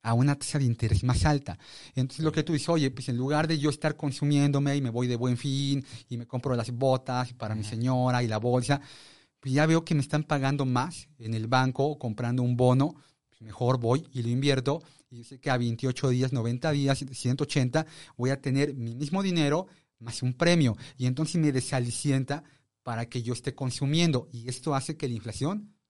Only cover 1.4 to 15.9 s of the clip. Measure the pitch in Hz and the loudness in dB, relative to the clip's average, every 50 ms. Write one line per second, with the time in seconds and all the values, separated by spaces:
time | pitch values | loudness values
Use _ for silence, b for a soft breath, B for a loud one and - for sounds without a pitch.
1.4 | - - 85 B B B B B B B B 131 127 131 - - 160 156 151 165 | 0 -6 -14 B B B B B B B B -2 -2 -2 -2 -2 -2 0 0 0
2.4 | 151 165 165 143 - - 170 160 143 131 117 131 127 - 123 120 127 139 151 151 | 0 0 -2 -2 0 2 2 2 2 0 -2 -4 -6 -4 -2 -2 0 0 0 0
3.4 | 160 160 165 147 139 151 135 - - 156 151 - - 143 135 - 147 147 147 143 | 2 0 0 0 0 0 0 0 -2 -4 -2 -2 -4 -4 -2 0 0 2 4 4
4.4 | 143 143 139 139 143 139 139 143 135 120 110 120 127 123 123 117 123 127 123 120 | 4 4 2 2 2 2 0 0 -2 -2 -2 -2 0 0 0 0 0 0 0 0
5.4 | - 143 135 139 139 139 139 139 127 B B B B B 127 120 120 _ - 127 | -2 -4 -2 -2 0 0 -2 -2 -4 B B B B B -10 -10 -10 _ -8 -4
6.4 | - 143 127 120 110 120 123 120 135 135 131 127 - - 127 127 123 123 - - | -2 0 -2 0 -2 -4 -2 0 2 2 2 2 0 -4 -4 -4 -4 -4 -8 -10
7.4 | 120 107 110 110 104 104 113 110 120 131 131 127 127 127 123 123 123 110 110 107 | -6 -6 -4 -4 -4 -6 -4 -2 0 0 2 2 2 2 2 2 0 0 -2 0
8.4 | 110 123 123 127 120 101 - - B B B B B B B B B B B _ | 0 2 2 2 2 2 0 0 B B B B B B B B B B B _
9.4 | - 131 131 143 156 160 165 165 165 - 170 147 127 - - 151 151 - 151 139 | -6 0 2 4 4 4 4 2 2 0 0 0 0 0 -2 -4 0 0 -2 0
10.4 | 135 135 143 139 139 131 123 123 131 180 - - - _ _ _ 117 110 113 110 | 0 0 0 0 0 0 0 0 0 -2 -6 -14 -18 _ _ _ -6 -4 -4 -4
11.4 | 110 113 131 127 131 127 123 - 139 151 147 143 - 120 107 - 120 117 123 127 | -2 2 2 4 4 2 2 0 0 0 -2 -4 -6 -6 -4 -4 -4 -2 0 0
12.4 | 123 123 123 120 127 123 127 131 135 170 B B B B B B _ _ _ _ | 0 0 2 4 6 6 6 6 4 0 B B B B B B _ _ _ _
13.4 | 113 110 104 - 123 120 127 127 113 113 123 151 170 - - 127 117 117 120 131 | -18 -18 -6 0 2 2 2 2 2 0 0 0 -2 -8 -10 -6 -4 -2 -2 2
14.4 | 135 143 135 131 120 139 143 165 B B B B B _ 123 120 117 - 139 127 | 2 2 2 2 0 -2 -2 -2 B B B B B _ -20 -20 -20 -20 -20 -8
15.4 | - 143 127 123 120 117 113 117 - 131 | -2 0 0 2 2 0 -2 -2 -2 -4